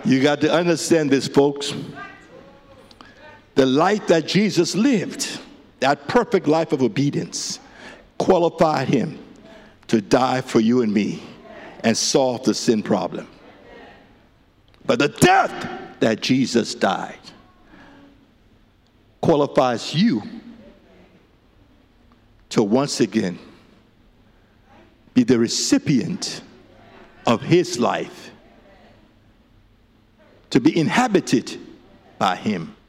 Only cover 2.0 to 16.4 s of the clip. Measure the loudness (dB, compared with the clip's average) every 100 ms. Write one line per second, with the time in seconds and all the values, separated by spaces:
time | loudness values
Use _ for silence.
2 | -18 -20 -20 -20 -20 -20 -20 -20 -20 -20
3 | -20 -20 -20 -20 _ 0 2 4 2 0
4 | 2 2 2 0 0 0 -2 0 0 0
5 | -2 -8 -10 -10 -16 -20 -20 _ -2 -2
6 | 0 0 2 0 2 0 0 0 0 0
7 | -2 -2 -6 -10 -10 -12 -16 -20 -20 -20
8 | -20 _ 2 2 2 2 0 2 0 0
9 | -2 -8 -20 -20 -20 -20 -20 _ _ -2
10 | 2 2 2 -2 0 0 2 2 2 0
11 | -2 -6 -12 -20 -20 -20 -20 -4 -2 0
12 | 0 0 0 0 -2 -2 0 0 0 -2
13 | -2 -8 -14 -20 -20 -20 -20 -20 -20 -20
14 | _ _ _ _ _ _ _ _ -2 0
15 | 0 4 4 6 2 -4 -12 -12 -16 -2
16 | 0 0 0 0